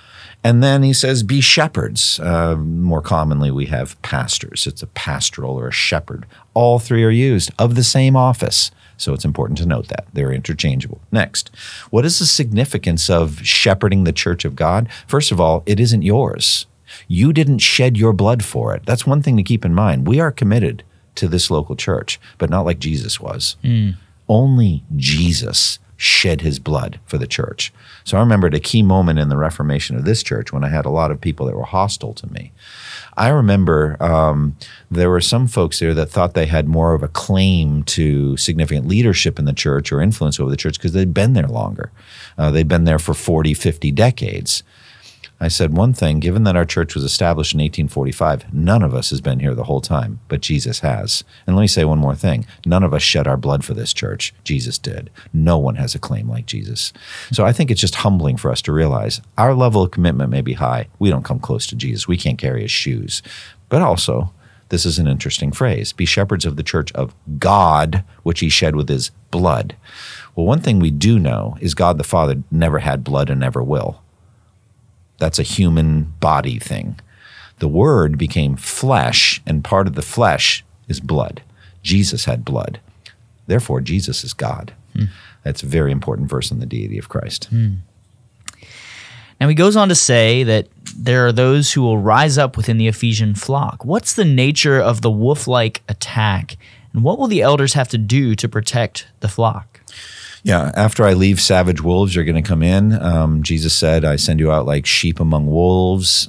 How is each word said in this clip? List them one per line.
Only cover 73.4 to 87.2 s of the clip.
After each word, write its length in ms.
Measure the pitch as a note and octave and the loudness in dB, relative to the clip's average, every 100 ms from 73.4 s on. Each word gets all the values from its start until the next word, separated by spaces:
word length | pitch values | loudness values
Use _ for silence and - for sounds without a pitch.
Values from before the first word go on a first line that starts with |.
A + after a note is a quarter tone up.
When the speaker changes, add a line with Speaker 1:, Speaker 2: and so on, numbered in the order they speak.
Speaker 1:
never 200 | C2 B1+ | -2 -2
will. 380 | C2 C#2+ G1+ - _ _ _ _ _ _ _ _ _ _ _ - | -2 -2 -4 -10 _ _ _ _ _ _ _ _ _ _ _ -6
That's 200 | D#2+ - | -4 -2
a 60 | |
human 720 | - - F2 E2 D#2+ D2+ D#2+ - | -2 0 2 4 2 2 -2 -2
body 400 | D#2+ C#2+ C2+ A1+ | 0 0 0 -6
thing. 400 | - - G1+ - - _ - - - - | -6 -8 -8 -12 -16 _ -20 -20 -20 -6
The 80 | D2+ | -2
Word 500 | E2 A2 - D#2 D2 | 2 4 4 2 0
became 380 | D2+ E2 C#2+ C2 | -2 0 -2 -2
flesh, 840 | - - C3 A2+ A#1+ - - - - | -6 -4 0 2 2 0 0 -2 -4
and 160 | D2+ | -4
part 240 | - G2 F#2+ | 0 0 0
of 80 | |
the 80 | C#2 | -2
flesh 600 | - - G#2+ C#2+ - - - _ - | -6 0 2 2 0 -4 -8 _ -10
is 100 | C#2 | -8
blood. 440 | C2+ D2+ - - - _ - - | -2 -2 -4 -8 -20 _ -20 -10
Jesus 440 | - G2 F#2+ - | 0 2 2 -2
had 200 | - - | -4 -4
blood. 360 | - B1 - - _ _ - _ _ _ - | -4 -6 -6 -10 _ _ -20 _ _ _ -2
Therefore, 340 | A2+ - C2 | -2 0 -4
Jesus 440 | B1+ F#2 D#2 - | -2 -4 -4 -6
is 80 | B1+ | -8
God. 400 | - A#1 - - - _ - | -8 -6 -8 -12 -20 _ -4
Speaker 2:
Hmm. 80 | G#2 - - _ | -4 -6 -20 _
Speaker 1:
That's 180 | D2 - | -8 -8
a 40 | C#2 | -4
very 260 | D#2+ C#2+ | 0 0
important 360 | C#2 - A1 C#2 | -2 -4 -4 -4
verse 220 | C2 - | -4 -6
in 80 | A#1+ | -6
the 80 | A#1+ | -6
deity 320 | A1+ G#1 G#1+ | -6 -6 -8
of 100 | - | -8
Christ. 360 | - | -8